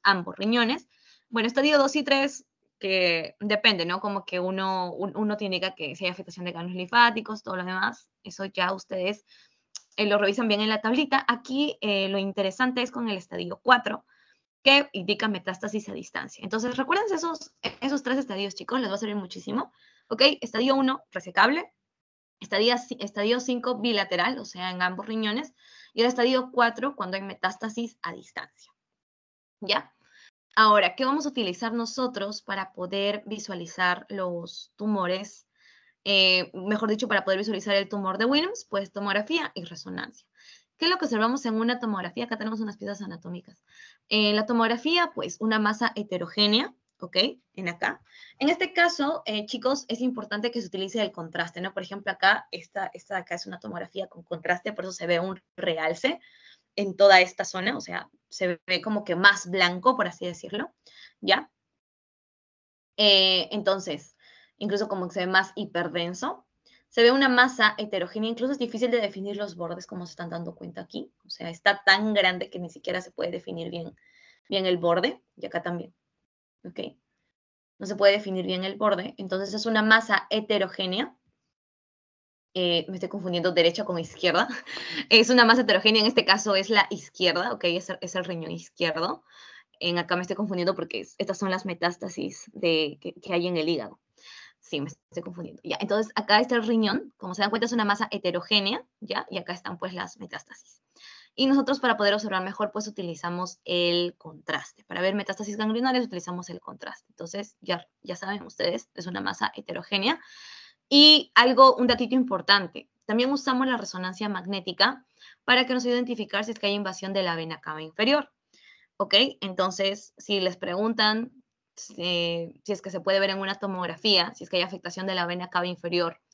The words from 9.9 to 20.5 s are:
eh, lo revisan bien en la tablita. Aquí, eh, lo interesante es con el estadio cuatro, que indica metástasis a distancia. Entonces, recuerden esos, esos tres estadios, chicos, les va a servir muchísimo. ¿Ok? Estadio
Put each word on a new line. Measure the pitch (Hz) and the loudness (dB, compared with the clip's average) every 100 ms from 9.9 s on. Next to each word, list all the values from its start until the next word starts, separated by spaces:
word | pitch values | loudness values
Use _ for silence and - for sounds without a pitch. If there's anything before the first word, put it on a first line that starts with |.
| - | -4
eh, | 208 | 2
lo | 208 | 2
revisan | 202 202 233 | 2 2 0
bien | 208 | 2
en | 220 | 2
la | 214 | 0
tablita. | 220 254 285 269 - | 0 0 2 0 0
Aquí, | 240 - 262 294 - | -4 -2 -2 -2 -2
eh, | 214 196 190 | -2 0 0
lo | 196 | -2
interesante | 196 196 190 185 254 254 | -2 -2 -2 0 0 0
es | 247 | -4
con | 247 233 | -4 -4
el | 190 | -6
estadio | - 175 175 - | -6 -8 -8 -6
cuatro, | - 247 - - _ _ _ _ _ _ | 4 4 4 -8 _ _ _ _ _ _
que | 269 277 285 | 6 6 4
indica | 202 180 202 220 | -6 -4 -2 0
metástasis | 190 185 185 214 110 - | -2 -6 -8 -6 -6 -8
a | |
distancia. | 180 180 82 73 - | -12 -10 -10 -12 -12
Entonces, | 190 220 247 247 | -6 -4 -4 -4
recuerden | 262 370 440 | 0 0 0
esos, | 330 339 320 - _ - - | -2 -4 -6 -12 _ -10 -6
esos | 269 277 | -4 -2
tres | 254 262 | -2 -2
estadios, | 262 196 202 | -2 -6 -6
chicos, | 180 - 262 | -8 -4 -2
les | 240 | -2
va | |
a | - | -2
servir | 220 208 | -4 -6
muchísimo. | 185 185 - 220 - _ _ _ - | -6 -12 -6 -6 -6 _ _ _ -10
¿Ok? | 226 285 - | 4 4 4
Estadio | 240 | -4